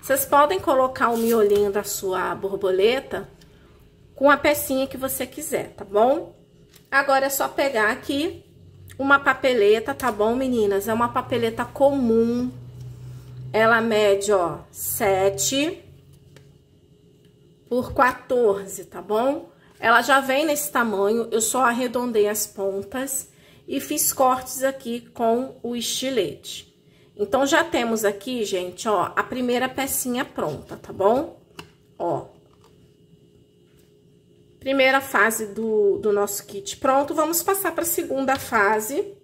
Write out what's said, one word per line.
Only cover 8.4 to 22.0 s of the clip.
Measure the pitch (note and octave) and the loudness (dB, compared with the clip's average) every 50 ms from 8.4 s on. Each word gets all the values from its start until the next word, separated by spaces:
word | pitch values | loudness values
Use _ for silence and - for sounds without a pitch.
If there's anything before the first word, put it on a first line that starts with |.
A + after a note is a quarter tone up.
| - _ - - - - - - - - - - | -18 _ -20 -20 -20 -20 -20 -20 -20 -20 -10 -6
uma | C4 C4+ C#4 C#4 | 2 4 4 4
papeleta, | C#4 D4 C4 B3+ - C4+ B3+ A#3+ G3+ G3+ G#3+ A3 A3 C#4 C#4 | 4 2 -2 2 2 2 2 4 6 6 6 4 2 -4 -8
tá | C#4 - B3 | -4 -4 -4
bom, | A3 G3+ G#3 A3 A#3 | 0 2 2 2 2
meninas? | B3+ C4+ C4 B3 A#3 G#3+ G3+ G3 G3 G3+ A3+ | 0 0 0 0 2 2 2 2 0 0 0
É | A3 | 0
uma | A3+ A#3+ A#3+ | 0 0 0
papeleta | A#3+ C4 B3 - - A#3+ A#3 A3+ A3 - A#3+ | 0 -4 -4 -2 -2 -2 -2 -2 -2 -4 -8
comum. | A#3 - - C#4+ C#4 C#4+ C#4+ B3+ A#3 A3+ A3+ A3+ A#3 A#3+ A#3+ B3 B3+ - - - - - - - - - - - - - - - - - - - - - | -8 -2 2 2 4 4 2 2 2 4 4 4 2 0 -2 -4 -6 -8 -10 -16 -18 -16 -16 -16 -16 -16 -16 -16 -16 -18 -18 -18 -18 -18 -16 -16 -6 0
Ela | G#3 A3 A3+ A#3 A3+ A3+ | 2 4 4 4 4 2
mede, | A#3 A3+ G#3 G#3+ G#3 G3 G3 G3+ G#3 G#3 | 2 2 2 4 4 4 2 2 2 2
ó, | F#3+ F3 E3 D3+ D3 - - | 2 2 0 -2 -6 -12 -18
sete | - - - - - - A#3+ G3+ G3 F#3 F#3+ G3 G3 - - - C4 C4+ C#4+ D#4+ F4+ - - - - - - - - - - - - - - - - - _ _ _ _ _ _ _ _ _ _ _ _ _ _ _ _ _ _ _ _ _ _ | -16 -12 -8 -8 -4 -2 0 2 2 4 2 2 0 0 -2 -2 0 0 0 -2 -4 -8 -14 -20 -20 -20 -20 -20 -20 -20 -20 -20 -20 -20 -20 -20 -20 -20 _ _ _ _ _ _ _ _ _ _ _ _ _ _ _ _ _ _ _ _ _ _
por | A#3+ B3 B3 - - | -4 -4 -2 -2 0
quatorze, | - C4+ B3 B3+ - - - C4 B3 A#3+ G#3+ G3 G3 F#3+ F#3 F3+ - F3+ | 2 2 2 2 -2 -6 -2 0 4 4 4 4 2 -2 -10 -12 -14 -14
tá | - - F3 F3 | -14 -14 -14 -6
bom? | F#3 G#3 A3 A#3 C4+ C#4+ E4 - - _ _ _ _ _ _ | -2 0 2 2 2 0 -2 -6 -12 _ _ _ _ _ _
Ela | - A3 - A3+ | 2 4 4 4
já | B3+ - C#4 C4+ | 6 6 4 2
vem | C4 B3+ C4 C4+ D4+ | 4 2 0 0 2
nesse | D#4+ D4 C#4+ - - - | 0 0 -2 -4 -4 -2
tamanho, | B3+ A#3+ A3+ G#3 F#3+ G3 G3+ A3 A#3 A#3 A3+ | -2 0 0 0 0 2 2 2 0 -2 -2
eu | - A3+ A3 | -2 -2 -2
só | - - B3 C4 | 0 0 2 2
arredondei | A#3+ A#3 A#3 C4 A#3+ A#3 C4 | 2 2 0 -2 -2 -2 -2